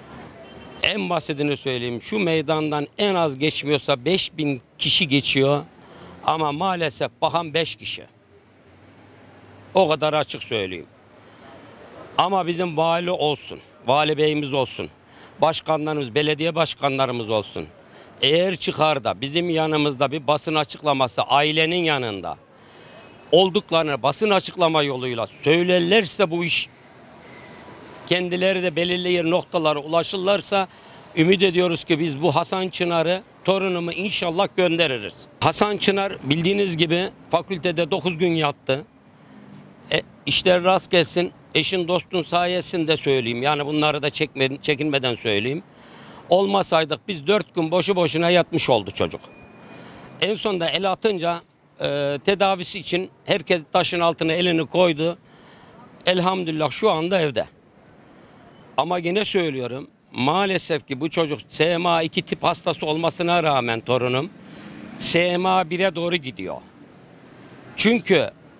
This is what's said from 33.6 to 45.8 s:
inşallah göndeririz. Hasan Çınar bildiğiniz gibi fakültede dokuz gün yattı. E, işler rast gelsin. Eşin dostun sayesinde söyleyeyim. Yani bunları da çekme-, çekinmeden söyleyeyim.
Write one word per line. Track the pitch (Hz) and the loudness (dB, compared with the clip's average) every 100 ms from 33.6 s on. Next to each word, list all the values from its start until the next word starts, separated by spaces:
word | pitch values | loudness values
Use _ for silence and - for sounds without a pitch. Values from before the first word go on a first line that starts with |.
| 190 175 170 | 0 -2 -4
inşallah | 165 196 - 175 165 196 - | -6 -4 -4 -2 0 0 2
göndeririz. | 180 165 156 123 98 - - - | 2 2 0 -2 -6 -12 -20 0
Hasan | 151 - 208 202 | 0 4 2 2
Çınar | - - 196 - 131 | 2 2 -2 -4 -2
bildiğiniz | 160 170 202 196 160 | 0 2 2 0 0
gibi | 165 175 190 - - | 0 0 -2 -8 -2
fakültede | 165 170 185 180 165 160 | -2 -2 -4 -2 -2 -2
dokuz | 185 180 160 | -2 -2 0
gün | 180 | 0
yattı. | 165 147 - - 135 - _ - - - - - - - - - | 2 0 -2 -2 -2 -4 _ -20 -20 -20 -20 -20 -20 -20 -20 -4
E, | 156 - - - | -4 -4 -10 -4
işler | - 190 180 | 0 4 4
rast | 180 190 - | 4 2 2
gelsin. | 180 156 175 180 - - 156 | 2 2 0 -2 -6 -2 0
Eşin | 156 190 170 | 0 0 0
dostun | 175 - 185 | -2 -2 -4
sayesinde | 147 175 175 180 - 180 160 156 | 0 0 0 -2 -2 -2 0 0
söyleyeyim. | 143 131 117 120 | 2 2 0 -2
Yani | 139 147 143 | 0 0 0
bunları | 151 151 147 | 0 0 0
da | 147 | -4
çekme-, | - 151 135 131 139 | -2 -4 0 -2 0
çekinmeden | - 139 151 139 127 113 | -2 0 0 0 0 -2
söyleyeyim. | 117 104 120 156 - - | 0 0 0 -4 -8 -20